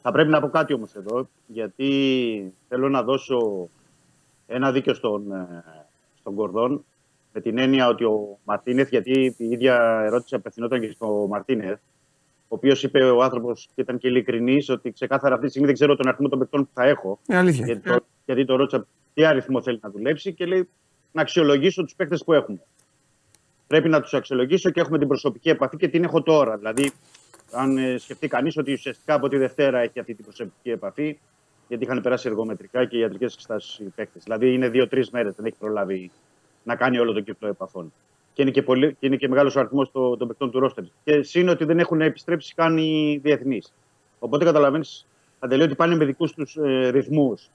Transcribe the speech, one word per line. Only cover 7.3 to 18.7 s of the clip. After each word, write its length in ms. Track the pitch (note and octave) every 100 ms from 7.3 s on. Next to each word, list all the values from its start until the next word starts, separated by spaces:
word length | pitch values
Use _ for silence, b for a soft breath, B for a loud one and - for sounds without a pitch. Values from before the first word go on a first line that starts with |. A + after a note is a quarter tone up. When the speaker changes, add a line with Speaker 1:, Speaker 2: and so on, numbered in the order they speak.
Speaker 1:
με 80 | A2
την 160 | A#2 A2+
έννοια 300 | C3 C3+ B2
ότι 160 | A2+
ο 340 | A#2 G#2+ G#2 G2+
Μαρτίνεθ, 460 | - G#2 - B2 C3+
γιατί 460 | B2 B2+ C3+ C3 A#2
η 80 |
ίδια 560 | A#2 A#2+ B2+ B2 A#2 A2
ερώτηση 300 | G#2+ A#2+ -
απευθυνόταν 440 | B2 G#2+ A#2 A#2 B2+
και 100 | A2
στο 360 | F#2 A2 G#2 G2+
Μαρτίνεθ, 500 | G2+ - A#2+ F#2+ G#2 _ _ _ _ _ _ _
ο 40 |
οποίος 280 | A2+ C3+ C3+
είπε 200 | C3+ C#3+
ο 200 | C3 A#2+
άνθρωπος, 460 | C3 A#2+ A#2+ A2+ -
και 60 | -
ήταν 160 | B2+ B2+
και 100 | B2+
ειλικρινής, 600 | B2 A#2 A#2 A#2+ C#3 C3+
ότι 220 | A#2+ B2+
ξεκάθαρα 420 | - B2+ C#3 C3+
αυτή 120 | B2+
τη 40 | D3
στιγμή 180 | C3+ C#3+
δεν 80 |
ξέρω 200 | C3+ C#3+
τον 120 | C#3+ C3
αριθμό 220 | - C#3+
των 100 | C3+
παικτών 240 | B2+ C#3+
που 60 | C#3
θα 100 | -
έχω. 360 | B2+ C#3+ F#2+ G2+ -
Speaker 2:
Είναι 100 | F3+
αλήθεια. 280 | F#3 C#3
Speaker 1:
Γιατί 240 | A#2+ A2 B2
το, 100 | B2 _ _
γιατί 200 | - B2+
το 100 | C3
ρώτησα 300 | B2+ C#3